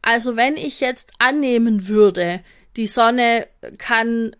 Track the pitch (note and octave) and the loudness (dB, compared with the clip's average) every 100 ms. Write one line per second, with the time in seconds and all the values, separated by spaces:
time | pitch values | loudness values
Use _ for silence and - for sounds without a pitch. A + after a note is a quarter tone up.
0 | A3+ A#3 A#3+ A3+ B3+ D#4 D4 - B3+ B3+ | 0 0 -2 0 -2 -2 -8 -4 -6 -6
1 | - _ B3 D4 C4+ A#3+ A#3 G#3 F#3+ G#3+ | -14 _ 0 2 0 2 2 0 0 4
2 | G#3 F3+ F3 F3+ - _ _ - G#3+ - | 4 4 -4 -4 -10 _ _ -8 -4 2
3 | A3+ B3 A#3 A#3 - _ - - - A3+ | 2 4 2 0 -2 _ -20 -16 -2 -2
4 | A#3 A#3 A3+ | 0 -2 -4